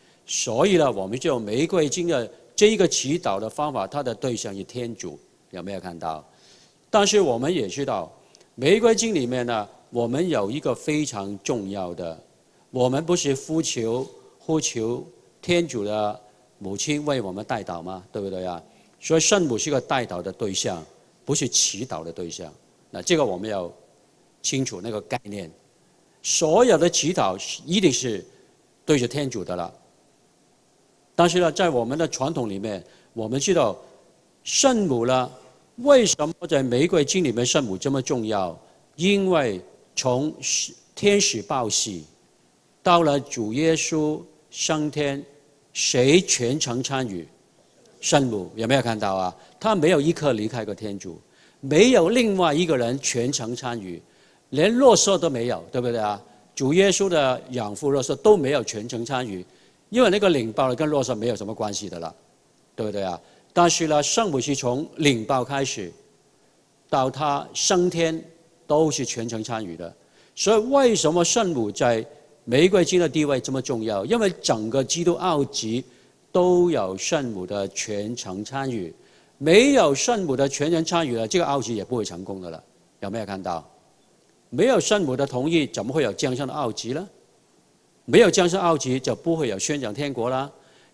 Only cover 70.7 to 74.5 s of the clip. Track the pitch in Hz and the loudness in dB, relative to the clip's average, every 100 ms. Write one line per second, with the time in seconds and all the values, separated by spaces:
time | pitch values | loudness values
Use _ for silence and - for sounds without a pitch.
70.7 | 277 254 208 151 175 170 240 196 143 104 | 4 4 4 2 2 2 2 0 -2 -4
71.7 | 101 131 113 113 - _ _ - 127 180 | 0 0 0 -4 -14 _ _ 0 4 6
72.7 | 190 170 180 165 156 147 135 127 131 123 | 4 4 2 2 0 0 0 -2 -4 -4
73.7 | 120 110 101 113 233 202 - - | -4 -2 -2 0 0 0 0 -2